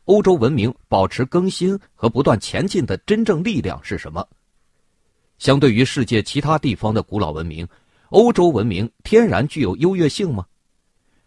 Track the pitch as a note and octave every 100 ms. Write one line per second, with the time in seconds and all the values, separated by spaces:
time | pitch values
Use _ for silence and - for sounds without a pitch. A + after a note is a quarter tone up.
0 | - G3+ F#3+ F3+ A2+ D3+ G#2+ - _ G2+
1 | F#2+ - C3 F3 F#3 - F3+ G3 - _
2 | A#2 A2+ C3+ A2+ - F#2+ F#3+ G3 B2+ F#2+
3 | - G#3+ A3+ E3 F#3 F3 F#2 C#2 - F2+
4 | - D#2+ - _ _ _ _ _ _ _
5 | _ _ _ _ - C#3 C#3+ G#2+ C3 -
6 | A#2+ A2+ G#2 C#3 C#3+ D#3 C#3+ F#2 G#2+ G#2+
7 | - G#2 E2+ D2+ E2+ D#2 F2 _ _ _
8 | _ F#3 A#3+ A3 F3 C3 A#2 F2+ A2+ -
9 | - G#3+ A3+ F#2+ C#3 - G#2+ F#2 D#3+ F#3+
10 | D#3 - G3 A2 F2 _ _ _ _ _
11 | _ _